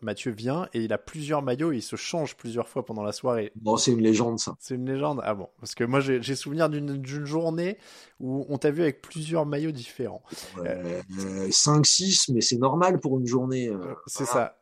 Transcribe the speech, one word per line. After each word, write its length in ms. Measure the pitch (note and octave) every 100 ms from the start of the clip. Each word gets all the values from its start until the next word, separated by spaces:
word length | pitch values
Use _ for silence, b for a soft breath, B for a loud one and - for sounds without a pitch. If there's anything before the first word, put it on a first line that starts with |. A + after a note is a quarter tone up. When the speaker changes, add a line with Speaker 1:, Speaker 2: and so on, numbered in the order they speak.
Speaker 1:
Mathieu 320 | A2 G#2 C3
vient 360 | G#2+ A#2 D3+ F#3
et 80 | A#2
il 100 | A2+
a 60 | G#2
plusieurs 420 | - D#3+ D3 D3+
maillots, 300 | C3+ B2 E3
et 60 | B2+
il 60 |
se 120 | -
change 420 | A2 - E3+ C#3 -
plusieurs 320 | A#2+ A#2 A2+
fois 160 | C3+
pendant 200 | - A2
la 80 | G#2
soirée. 400 | G#2 B2+ A#2 G#2+
Speaker 2:
Bon, 220 | A2 G#2+ A2+
c'est 160 | C3+
une 100 | A#2
légende, 380 | A2 A2 A#2 A2
ça. 160 | - -
Speaker 1:
C'est 160 | -
une 160 | B2+ B2+
légende. 300 | C3+ D3 C#3
Ah 120 | -
bon, 160 | G2+ F2+ _
parce 160 | G#2+ -
que 80 |
moi, 160 | A#2+ C3+
j'ai, 200 | C3+ B2+
j'ai 140 | A#2
souvenir 340 | C3+ D3 D3+ D#3+
d'une, 280 | D3 C#3+ C#3
d'une 300 | B2+ D3 C#3+
journée 520 | D#3 E3 E3 F3+ G3+ B B B -
où 260 | C3 C3+ C3
on 100 | C#3
t'a 140 | D3+
vu 100 | D3
avec 180 | E3 -
plusieurs 460 | - D#3+ D#3 E3 D3
maillots 240 | C#3+ D#3+
différents. 520 | C#3 A#2 - A2+ F#2 B B B F2+
Speaker 2:
Ouais, 100 | F2
Speaker 1:
Euh, 320 | F2+ F2 F2+ F#2 F#2+
Speaker 2:
euh, 280 | G2 F#2+ F#2+
cinq, 340 | - D3+ D3+ D3
six, 420 | - F#3+ F3+ -
mais 120 | A#2+
c'est 180 | - A#2+
normal 400 | C3 D#3 F3+ F3+
pour 220 | D3 C3
une 60 | B2
journée, 420 | B2+ B2+ C3 A#2+
euh, 60 |
Speaker 1:
Euh, 200 | G2+ F2 D2 -
c'est 180 | -
Speaker 2:
voilà. 320 | C3 B2+ A#2 -